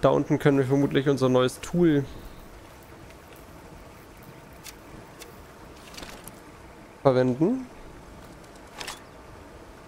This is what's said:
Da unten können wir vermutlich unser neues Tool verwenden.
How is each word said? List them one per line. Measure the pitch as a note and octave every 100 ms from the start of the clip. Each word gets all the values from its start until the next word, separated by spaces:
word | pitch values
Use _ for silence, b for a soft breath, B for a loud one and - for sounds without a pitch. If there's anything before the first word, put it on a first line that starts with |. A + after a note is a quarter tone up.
Da | C3+
unten | C#3+ C#3 C#3+
können | D3+ C#3
wir | B2+
vermutlich | C#3 C#3+ C#3+ C3+
unser | C#3 C3
neues | B2+ B2+ -
Tool | - F3 F3 D3 C3 B B B - - - - - - - - - - - - - - - - - - - - - - - - - - - - - - - - - - - - - - - - - - - - - -
verwenden. | C#3+ B2+ B2+ B2+ E3 C4 B3+ - - - - - - - - - - - - - - - - - - - - -